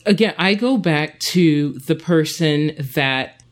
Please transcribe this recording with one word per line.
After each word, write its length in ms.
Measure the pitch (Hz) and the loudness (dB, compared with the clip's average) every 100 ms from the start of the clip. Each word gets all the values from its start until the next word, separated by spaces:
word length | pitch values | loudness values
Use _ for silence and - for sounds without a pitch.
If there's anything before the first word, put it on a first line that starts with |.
| 208 | 0
again, 280 | 180 214 - | 2 2 0
I 180 | 185 | 0
go 220 | 208 247 262 | 0 0 0
back 420 | 175 151 151 - | 0 0 -2 -6
to 540 | - 180 170 147 147 | -2 2 4 2 0
the 200 | 127 - | -4 -4
person 760 | 156 - 170 151 - 160 147 151 151 135 | -4 0 0 0 -2 0 0 -2 -4 -6
that 480 | 156 135 131 - - _ | -2 -2 -2 -6 -12 _